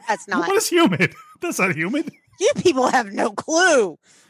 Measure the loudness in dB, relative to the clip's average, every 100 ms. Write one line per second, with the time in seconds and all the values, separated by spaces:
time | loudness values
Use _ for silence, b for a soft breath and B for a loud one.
0 | -4 -6 -4 -4 0 0 2 2 2 2
1 | -2 -4 -20 -10 -6 -2 -2 -2 -4 -4
2 | -6 -12 _ -2 0 2 0 2 2 0
3 | -2 -4 -4 -4 -2 2 4 4 0 -6
4 | B B